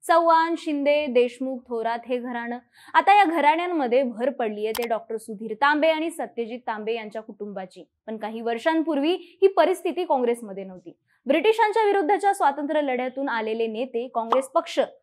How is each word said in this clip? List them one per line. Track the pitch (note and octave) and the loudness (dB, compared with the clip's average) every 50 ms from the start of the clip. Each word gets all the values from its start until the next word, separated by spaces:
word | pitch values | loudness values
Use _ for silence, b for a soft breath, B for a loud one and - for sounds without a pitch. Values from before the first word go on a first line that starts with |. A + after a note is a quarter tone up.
| _ - | _ 2
चव्हाण, | F4 E4 E4+ E4 E4 D#4+ E4 E4+ E4+ D#4 | 2 4 6 6 4 4 4 0 -2 -4
शिंदे, | - D#4+ D4+ C#4+ C#4+ C#4+ D4 D4 D4+ | -4 -4 -4 0 2 2 2 2 2
देशमुख, | D4 A#3+ B3 A#3+ B3 B3 - C4 C4 C4 B3 A#3+ _ | 2 2 2 2 2 0 -6 -6 -6 -6 -8 -10 _
थोरात | B3 A3+ A3+ A3+ A#3 A#3 A#3+ A3+ | -8 -4 -4 -4 -4 -6 -6 -6
हे | B3+ B3 | -6 -6
घराणं. | A#3+ B3 B3 A#3 A#3 A#3 A#3+ B3 _ _ B B B B B | -6 -6 -8 -8 -6 -8 -8 -10 _ _ B B B B B
आता | D#4 D#4+ - G4 G#4 | 2 6 6 6 6
या | G4 | 6
घराण्यांमध्ये | D#4+ E4 E4 C#4+ D4 D#4 D#4+ F4 F4+ F4+ D#4+ C#4 A#3+ A3+ B3+ C#4 | 4 4 4 4 4 4 4 0 -2 0 0 0 2 2 2 2
भर | B3 A#3 G3+ A#3 C4+ | 2 -2 -2 -4 -4
पडलीये | - - B3 G#3+ G#3+ G#3 G#3 A3 | -2 -2 -4 -4 -4 -4 -6 -4
ते | A3+ A3+ A#3+ A#3 | -4 -4 -2 -2
डॉक्टर | A#3 G#3+ A3 _ A3+ A3 | -4 -4 -4 _ -10 -10
सुधीर | - - A3 F#3+ A3+ A3 G#3+ | -10 -10 -12 -12 -10 -10 -4
तांबे | G#3+ C#4 C#4+ D4+ D4+ C#4+ D#4+ | 2 2 2 4 4 4 2
आणि | D#4+ D#4 D#4 E4+ | 2 2 -2 -4
सत्यजित | E4 - C4 A3+ - - A#3 G#3+ A#3 B3 B3 - | -4 -6 -10 -8 -6 -8 -8 -8 -8 -10 _ -8
तांबे | A3 G#3+ G#3+ G#3 A#3 | -8 -6 -4 -4 -4
यांच्या | A#3 A3 G#3+ G#3 A3+ | -6 -6 -10 -12 -12
कुटुंबाची. | A3 A3 G#3+ G3 G#3 G#3 G3+ F#3+ F#3 F#3 _ F#3 E3 _ _ _ _ - | -12 -12 -14 _ -12 -12 -10 -12 -12 -14 _ -20 -20 _ _ _ _ -12
पण | A3 - | -10 -8
काही | G#3+ G#3 A3 A3+ | -8 -10 -10 -6
वर्षांपूर्वी | A#3 A3+ A#3 A3+ A3+ D#4+ D#4+ D#4+ D#4 D#4+ D#4 C#4 C#4 D#4 F4+ F4+ B B B B | -4 -4 -4 0 0 0 2 2 0 0 0 0 2 0 0 -2 B B B B
ही | - G4 | 4 4
परिस्थिती | G4 - D#4+ D#4 F#4 F4 - F#4 C#4 F4 F#4 | 6 6 4 4 4 0 -2 -6 -4 -4 -2
काँग्रेसमध्ये | - D#4 C4 B3+ A#3 A#3 A#3+ A#3 G#3 G3 F#3+ F#3+ | 0 0 0 2 0 -2 -2 -6 -14 -12 -12 -12
नव्हती. | F#3+ F#3 F3+ _ - - _ _ _ _ _ _ A#3+ | -12 -14 -18 _ -20 -20 _ _ _ _ _ _ 0
ब्रिटिशांच्या | - E4+ D4+ G#4+ A4 A4 A4+ G#4+ G4+ A4+ A4 | 0 2 4 2 2 4 2 2 2 2 2
विरुद्धच्या | G4+ G4+ G4 F#4 D4+ G#4 F#4 G4+ G4+ G4 | 2 2 2 2 2 0 2 2 0 0
स्वातंत्र्य | G4 F4+ C#4 C4+ C#4+ D4+ C#4 D#4 D#4 | 2 2 0 0 0 -4 -2 -2 0
लढ्यातून | D4 C#4 B3+ B3 B3+ B3+ B3+ C4 C#4 C#4 | 0 0 -2 -2 -4 -6 -6 -6 -4 -4
आलेले | A#3+ A3+ A3 A3 A3 A3+ A3+ A3+ | -4 -4 -4 -4 -2 -2 -2 -4
नेते | A3 G#3+ B3+ C4 - A#3 A#3+ C4 _ | -2 -6 -6 -6 -4 -6 -8 -4 _
काँग्रेस | A#3 A3+ A3+ A3+ C4 C4+ - | -6 -2 0 0 -2 -2 0
पक्ष | _ E4 E4 - - - B3 - - _ | _ -2 -2 -2 -2 -2 -2 -2 -2 _